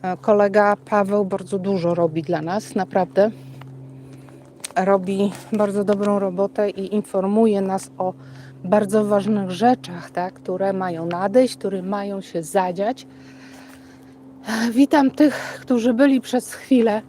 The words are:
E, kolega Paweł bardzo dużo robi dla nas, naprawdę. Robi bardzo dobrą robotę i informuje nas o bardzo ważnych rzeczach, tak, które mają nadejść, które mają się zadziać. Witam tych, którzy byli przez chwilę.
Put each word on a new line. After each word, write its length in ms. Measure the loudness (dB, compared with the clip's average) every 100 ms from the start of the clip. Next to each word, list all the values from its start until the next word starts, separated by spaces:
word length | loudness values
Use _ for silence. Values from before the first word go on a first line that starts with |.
E, 160 | -6 -4
kolega 580 | 2 4 6 4 4 2 0
Paweł 400 | 0 2 0 0
bardzo 340 | -4 -4 -4
dużo 360 | -2 0 0 0
robi 260 | 0 -2
dla 200 | -4 -4
nas, 340 | -2 -6 -4 -4
naprawdę. 560 | -2 0 0 2 2 0 -18 -18 -18 -18 -20 -20 -20 -20 -20 -20 -20 -18 -6 -2
Robi 560 | 2 2 0 -2 -2 -4 -6
bardzo 300 | -2 0 -2
dobrą 360 | 0 0 0 0
robotę 500 | -2 -2 -2 0 -4
i 260 | -4 -4 -4
informuje 640 | -2 -2 0 2 2 2
nas 300 | -2 -4 -6 -6
o 160 | -6 -6 -18 -20 -20 -14
bardzo 420 | 0 0 2 0 2
ważnych 460 | 0 0 -2 -2
rzeczach, 600 | 0 2 2 -4 -14 -10
tak, 220 | -8 -8
które 400 | -8 -8 -4 -2
mają 320 | -2 -4 -4 -6
nadejść, 520 | -4 2 4 2 0
które 240 | -6 -6
mają 400 | -6 -6 -6 -8
się 220 | -8 -8
zadziać. 640 | -2 0 0 -2 -4 -4 -12 -20 -20 -20 -20 -20 -20 -20 -20 -20 -20 -20 -20 -18 -6 -2 0
Witam 400 | 2 4 4 2
tych, 480 | 4 2 2 -10 -14
którzy 320 | -2 0 2
byli 280 | 4 4 2
przez 320 | 0 -4 -4
chwilę. 480 | -16 0 4 4 0